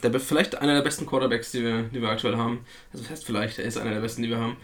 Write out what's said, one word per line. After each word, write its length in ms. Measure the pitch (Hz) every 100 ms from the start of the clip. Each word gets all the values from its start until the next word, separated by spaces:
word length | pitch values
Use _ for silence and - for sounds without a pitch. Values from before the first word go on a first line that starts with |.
der 60 | 120
be-, 100 | 127
vielleicht 360 | 135 151 - -
einer 180 | 143
der 80 | 143
besten 240 | 147 - 156
Quarterbacks, 460 | 175 127 117 -
die 100 | 123
wir, 220 | 117 113
die 180 | 113 123
wir 60 | 113
aktuell 280 | 113 120 113
haben. 280 | 117 120 120 - -
Also, 120 | -
das 80 | 117
heißt 120 | 156
vielleicht, 340 | - 107 107 -
er 40 |
ist 120 | 113 113
einer 140 | 113
der 60 | 107
besten, 220 | 110 117
die 60 | 117
wir 100 | 117
haben. 180 | 113 123